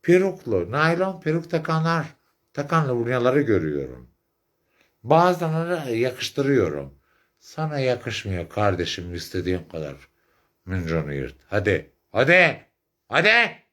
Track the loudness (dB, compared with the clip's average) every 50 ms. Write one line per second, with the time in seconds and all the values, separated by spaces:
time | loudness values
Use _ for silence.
0 | _ 6 4 6 4 2 -2 -6 -6 -2 -2 -2 -2 -2 0 2 2 2 2 2
1 | -2 -4 -4 -6 -4 -2 -2 -2 -2 -2 -4 -4 -2 0 0 0 2 0 0 0
2 | -2 -6 -12 _ _ _ _ _ _ _ _ -8 -4 0 0 2 2 2 0 0
3 | 0 0 0 2 2 4 4 4 4 4 2 2 2 0 -2 -4 -4 -6 -10 -16
4 | -18 _ _ _ _ _ _ _ _ _ _ _ _ _ _ _ _ _ _ _
5 | 0 4 4 6 6 4 2 0 -2 -2 -2 -2 -2 -2 -4 -4 -4 -4 -2 0
6 | 0 -2 -2 -6 -10 -6 -4 -2 0 2 4 4 2 2 -2 -6 -10 -12 -16 _
7 | _ _ _ _ _ _ _ _ _ -18 -8 -6 -6 -4 -2 -2 0 0 -2 -2
8 | -4 -8 -8 -6 -6 -6 -6 -6 -6 -6 -2 0 2 2 2 0 -4 -4 -4 -8
9 | -8 -10 -10 -10 -12 -8 -8 -6 -2 -2 -4 -4 -4 -10 -10 -10 -10 -10 -12 -14
10 | -20 _ _ _ _ _ _ _ _ _ _ _ _ -6 -6 -4 -4 -2 -2 -2
11 | -4 -4 -6 -6 -8 -8 -10 _ _ _ -4 -2 0 0 0 0 -2 _ _ _
12 | _ _ 0 0 4 4 6 6 6 4 2 -4 -14 _ _ _ _ _ _ _
13 | _ _ 0 2 4 4 4 4 2 0 -4 -12 _ _